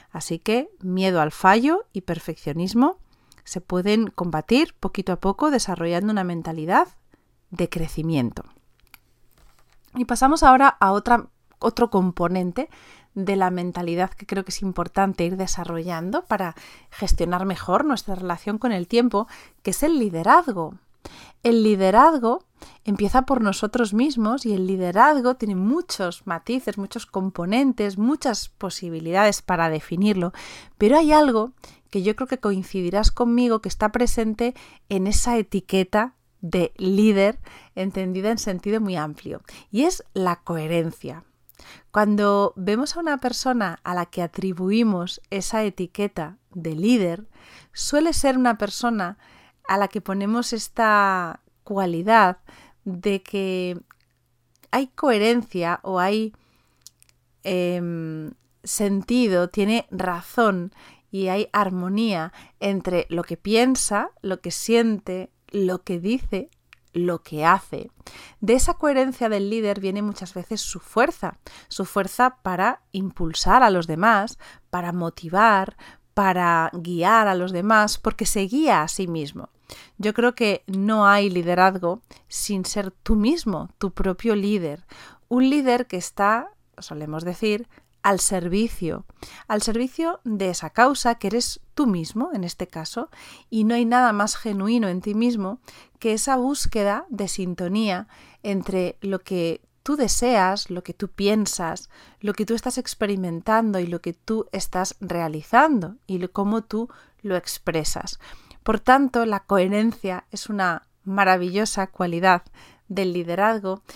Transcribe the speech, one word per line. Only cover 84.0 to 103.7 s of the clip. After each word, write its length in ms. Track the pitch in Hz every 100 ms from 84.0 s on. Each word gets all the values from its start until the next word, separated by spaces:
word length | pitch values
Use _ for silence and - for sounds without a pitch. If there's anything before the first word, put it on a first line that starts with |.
| 190 180 233 208
líder. 500 | 202 208 165 151 - - - - _
Un 220 | 247 262
líder 360 | 294 262 247 240
que 100 | 180
está, 540 | - - 202 226 349 - _ -
solemos 460 | - 151 151 156
decir, 440 | 175 180 214 208 240 - _ _
al 180 | 202 190
servicio, 880 | - 190 170 196 226 - 165 - - _ - - -
al 140 | 214
servicio 580 | 220 226 254 - 330 339
de 260 | 233 208 190
esa 200 | 175 156
causa 440 | - 254 269 240
que 140 | 233 196
eres 320 | 226 - - -
tú 140 | - 262
mismo, 440 | 180 160 214 330
en 100 | 247
este 240 | 175 - 180
caso, 400 | 165 160 233 294 - - - _
y 160 | 220
no 100 | 214
hay 120 | 233 233
nada 260 | 247 247
más 240 | 208 208 -
genuino 520 | 226 196 202 240 202
en 120 | 180
ti 140 | 208
mismo 440 | 214 240 233 190 233 - - - _
que 140 | 226
esa 240 | 214 - 262
búsqueda 720 | 254 285 - 220 202 214 359
de 200 | 208 196
sintonía 800 | - 180 175 175 208 220 180 208 - - _
entre 560 | 214 196 - 185 180 -
lo 200 | 196 190
que 420 | - 180 165 - _ _
tú 140 | - 294
deseas, 720 | 226 - 247 226 185 202 -
lo 140 | 180
que 100 | -
tú 160 | - 196
piensas, 800 | - 196 214 196 - 165 165 - - - _
lo 140 | 208
que 100 | 202
tú 100 | 208
estás 220 | 233 254 254
experimentando 1040 | - - 208 196 180 165 220 220 226